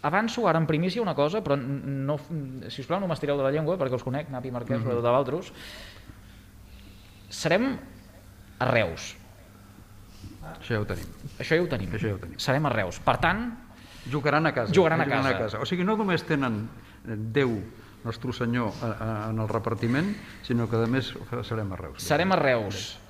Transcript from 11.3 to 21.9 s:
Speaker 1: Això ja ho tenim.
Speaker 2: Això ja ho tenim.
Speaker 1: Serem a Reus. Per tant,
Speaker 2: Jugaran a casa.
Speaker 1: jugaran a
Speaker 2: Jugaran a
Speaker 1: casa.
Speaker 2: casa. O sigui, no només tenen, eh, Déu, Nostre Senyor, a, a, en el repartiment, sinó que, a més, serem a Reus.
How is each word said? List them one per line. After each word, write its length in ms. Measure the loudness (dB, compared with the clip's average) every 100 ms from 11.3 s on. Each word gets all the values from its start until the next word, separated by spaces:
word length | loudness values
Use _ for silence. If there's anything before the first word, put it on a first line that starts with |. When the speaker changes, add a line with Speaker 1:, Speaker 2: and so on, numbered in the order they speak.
| -10
Speaker 1:
Això 160 | 0 2
ja 60 |
ho 40 | 2
tenim. 220 | -2 -2
Speaker 2:
Això 160 | -2 -2
ja 60 |
ho 40 | -2
tenim. 160 | -8 -6
Speaker 1:
Serem 280 | 0 2 2
a 40 |
Reus. 300 | 2 -2 0
Per 160 | 0 4
tant, 300 | 2 2 -2 -8 -16 -20 -18 -14 -4
Speaker 2:
Jugaran 360 | 0 2 4 4
a 60 |
casa. 180 | 2 4
Speaker 1:
jugaran 280 | 6 6 4
a 40 |
Speaker 2:
Jugaran 220 | 2 2 2
a 60 |
Speaker 1:
casa. 100 | 2
Speaker 2:
casa. 140 | 0 -2
O 60 | -2
sigui, 160 | 0
no 120 | 2 2
només 260 | 2 0
tenen, 440 | 2 0 2 0 -4 -10 -18 -16 -8
eh, 80 | -6
Déu, 440 | 0 2 4 2 -4 -12 -20 -10
Nostre 280 | -8 -4 -6
Senyor, 380 | -2 0 2 0 -2
a, 40 | -4 -4 -4 -4 -2
a, 40 |
en 100 | -2
el 80 | 0
repartiment, 680 | 0 0 0 0 2 0 -4 -10 -16
sinó 260 | -2 0 2
que, 60 | 2
a 100 | 2
més, 260 | 2 -2 -8 -8 -8
serem 300 | -4 -4 -4
a 40 | -6
Reus. 240 | -10